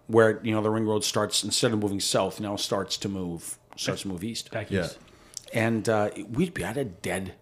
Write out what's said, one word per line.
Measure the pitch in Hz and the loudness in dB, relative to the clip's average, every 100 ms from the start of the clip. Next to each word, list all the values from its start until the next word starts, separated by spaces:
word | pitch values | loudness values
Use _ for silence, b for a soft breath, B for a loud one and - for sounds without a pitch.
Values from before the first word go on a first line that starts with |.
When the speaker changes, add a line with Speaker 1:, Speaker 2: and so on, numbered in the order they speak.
| - | 4
Speaker 1:
where, | 113 110 107 | 8 8 6
you | 113 | 0
know, | 107 | 2
the | 107 | 2
ring | 110 107 | 2 2
road | 107 | 0
starts, | - 110 104 - | 0 0 2 0
instead | 101 - 127 | 0 2 2
of | 107 | 2
moving | 101 98 | 0 0
south, | - 120 95 - | 0 2 0 -2
now | 104 101 | -6 -4
starts | - 101 92 - | -2 -2 -2 -4
to | 107 | -4
move, | 95 87 82 - - _ - | -4 -4 -6 -10 -14 _ -6
starts | - 95 | -4 -4
to | 98 | -6
move | 90 | -6
east. | 107 113 - | -6 -8 -8
Speaker 2:
Back | 110 107 | -8 -2
Speaker 3:
Yeah. | 98 82 | -2 -2
Speaker 2:
east. | - B B B B - | -6 B B B B -6
Speaker 1:
And, | 120 113 113 107 | 0 2 2 2
uh, | 107 104 - 110 | 2 2 -2 -6
we'd | 117 180 | 0 0
be | - | -2
at | 87 120 | -4 -4
a | 123 | -6
dead | 87 92 92 95 - | -6 -4 -4 -6 -12